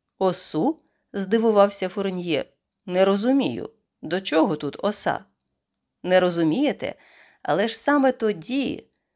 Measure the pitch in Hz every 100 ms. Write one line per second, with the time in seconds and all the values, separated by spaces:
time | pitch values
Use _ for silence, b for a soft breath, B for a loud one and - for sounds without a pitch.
0 | _ - 190 180 - 151 240 320 _ _
1 | _ 196 190 226 226 208 202 - 185 202
2 | 196 185 175 143 - _ _ _ - 180
3 | 196 196 233 277 170 101 - _ _ _
4 | 147 185 190 - 240 151 143 - 202 208
5 | 165 - - _ _ _ _ _ _ _
6 | 175 185 180 170 160 208 294 - 92 -
7 | b b b b - 160 226 - - 285
8 | 262 254 220 170 156 269 214 - - _
9 | _